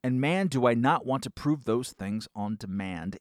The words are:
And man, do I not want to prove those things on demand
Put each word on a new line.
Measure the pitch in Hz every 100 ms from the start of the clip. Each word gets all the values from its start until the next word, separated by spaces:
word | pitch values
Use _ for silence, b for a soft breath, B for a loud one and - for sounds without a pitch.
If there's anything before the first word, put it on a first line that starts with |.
And | 127 127
man, | 139 185 190
do | 131 120
I | 117
not | 131 160 127
want | 131
to | -
prove | - 147 151 117
those | 117 127
things | - 95 107 -
on | 107 104 107
demand | 98 98 95 87 87 -